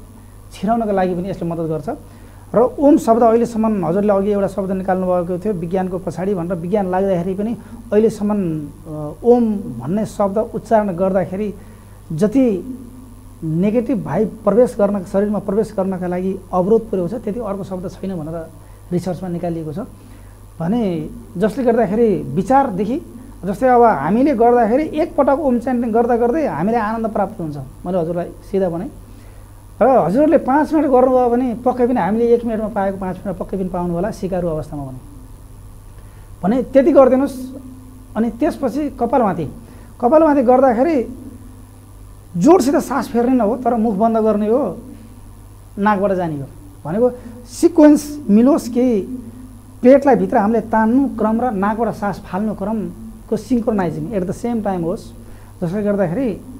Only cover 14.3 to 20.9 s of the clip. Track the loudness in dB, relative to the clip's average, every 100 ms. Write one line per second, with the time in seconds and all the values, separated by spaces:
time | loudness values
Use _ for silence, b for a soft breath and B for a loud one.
14.3 | -2 0 4 4 2 0 0 -4 -2 0
15.3 | -2 -2 -2 -2 -2 -4 -4 -4 -4 -4
16.3 | -6 -4 -2 2 2 0 -4 -4 -6 -6
17.3 | -6 -6 -8 -8 -8 -10 -10 -8 -8 -8
18.3 | -8 -10 -16 B B -6 -4 -4 -6 -6
19.3 | -6 -4 -6 -6 -8 -10 B B B B
20.3 | B B -8 -2 0 0